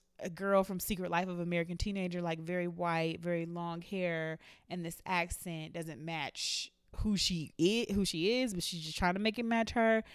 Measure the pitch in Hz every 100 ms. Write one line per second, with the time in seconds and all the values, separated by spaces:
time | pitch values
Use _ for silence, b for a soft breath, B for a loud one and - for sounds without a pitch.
0 | _ _ - 165 196 196 190 185 - 202
1 | 180 170 185 175 175 175 170 175 - 196
2 | 185 180 170 165 160 180 175 170 175 165
3 | 160 165 170 170 165 170 170 170 175 196
4 | 180 165 160 160 B B B 185 165 170
5 | - 180 175 - - 160 156 170 165 135
6 | 156 165 139 - - - - _ _ -
7 | 214 202 - 180 147 - 170 226 240 196
8 | 190 170 175 247 254 185 - 175 156 156
9 | 185 185 214 214 233 226 226 - 226 220
10 | 220